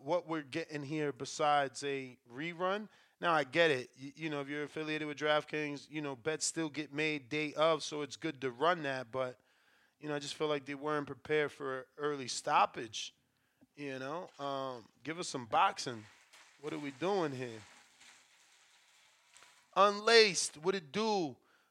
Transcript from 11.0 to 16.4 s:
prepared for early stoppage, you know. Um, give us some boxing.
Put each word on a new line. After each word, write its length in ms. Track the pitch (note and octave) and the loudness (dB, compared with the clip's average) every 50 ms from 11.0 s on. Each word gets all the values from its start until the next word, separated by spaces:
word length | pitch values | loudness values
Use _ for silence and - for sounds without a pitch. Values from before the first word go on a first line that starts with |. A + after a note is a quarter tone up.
| C#3+ | -2
prepared 440 | C#3 C#3 A#2+ - - D3+ D3+ D3 C#3 | -4 -8 -8 -2 0 2 2 2 0
for 360 | - - C#3+ C3+ C3 C3 B2+ - _ | -2 -6 -6 -6 -6 -6 -8 -12 _
early 300 | D3 D3 D3+ D3 C#3 B2+ | -4 -2 -2 -2 -2 -4
stoppage, 880 | A#2 - - - D3 D3 F3 G#3 G3 - D3+ A#2+ A2+ - - - - - _ _ _ _ _ _ _ _ _ _ _ _ | -6 -6 -4 0 2 4 4 4 4 0 -4 -8 -8 -8 -8 -10 -10 -12 _ _ _ _ _ _ _ _ _ _ _ _
you 220 | D3 D3 C#3 C3+ | -10 -8 -6 -6
know. 320 | C3 C3 C#3 D#3 F3 F#3 - - - | -6 -6 -6 -6 -6 -8 -10 -10 -6
Um, 440 | C#3+ C#3 C#3 C3+ C3+ C3 B2+ A#2+ G2+ - _ _ - | -4 -4 -2 -2 -4 -4 -6 -8 -12 -18 _ _ -8
give 140 | C#3+ E3 | -8 -6
us 100 | F3 E3+ | -6 -6
some 200 | - - C3+ A#2 | -6 -6 -6 -4
boxing. 560 | G#2+ D3 E3 F#3+ G3 G3 - - C#3 A#2+ A2 G#2+ - - - _ _ - - | 0 2 4 4 4 2 -2 -6 -6 -6 -8 -10 -16 -20 -20 _ _ -20 -20